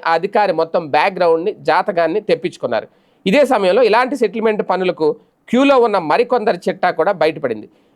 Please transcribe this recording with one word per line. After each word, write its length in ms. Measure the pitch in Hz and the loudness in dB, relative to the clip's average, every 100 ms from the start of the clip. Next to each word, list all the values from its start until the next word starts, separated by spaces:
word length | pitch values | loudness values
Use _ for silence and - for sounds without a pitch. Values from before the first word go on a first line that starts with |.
| 160 | 0
ఆ 60 | |
అధికారి 420 | 170 196 214 202 | -2 0 0 0
మొత్తం 340 | 160 165 190 156 | 0 -2 -4 0
బ్యాక్‌గ్రౌండ్‌ని, 680 | 147 185 180 175 165 190 143 | 0 0 0 0 0 -2 -4
జాతకాన్ని 600 | 143 160 190 170 160 202 | 0 0 0 -2 -2 -2
తెప్పించుకున్నారు. 680 | 208 160 175 - 127 110 - _ _ _ 190 | -2 -2 -4 -8 -4 -4 -6 _ _ _ 0
ఇదే 200 | 262 254 | 2 2
సమయంలో 380 | 240 202 202 | 2 2 2
ఇలాంటి 320 | 226 214 262 269 | 4 2 0 -2
సెటిల్మెంట్ 460 | 214 220 220 214 202 | -4 -2 -2 -2 -2
పనులకు 460 | 185 185 170 151 147 _ _ - | -2 -2 -2 -2 -4 _ _ -2
క్యూలో 300 | 240 277 269 | 2 4 4
ఉన్న 180 | 233 196 | 2 0
మరికొందరి 600 | 156 170 240 240 214 180 - | 0 0 2 0 0 -2 -4
చిట్టా 220 | - 180 | -2 -2
కూడా 200 | 160 165 | 0 -2
బయటపడింది. 580 | 180 160 151 143 110 104 _ _ | 0 -2 -2 -6 -6 -12 _ _